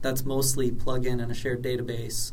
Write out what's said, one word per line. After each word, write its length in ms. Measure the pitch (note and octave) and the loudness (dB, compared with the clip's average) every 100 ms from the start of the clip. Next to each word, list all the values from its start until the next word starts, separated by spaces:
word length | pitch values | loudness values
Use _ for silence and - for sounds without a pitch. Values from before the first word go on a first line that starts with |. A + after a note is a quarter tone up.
that's 220 | C3 C3+ | 0 0
mostly 480 | C3 C3+ C3 C3+ B2 | 0 2 2 2 2
plugin 500 | B2 C3 B2+ B2+ A#2+ | 2 2 2 2 0
and 100 | A2+ | 0
a 40 | A#2 | -2
shared 280 | C3+ A#2+ | -2 -2
database. 680 | B2+ B2 A#2 A#2 A#2 - - | -2 -4 -4 -6 -4 -2 -4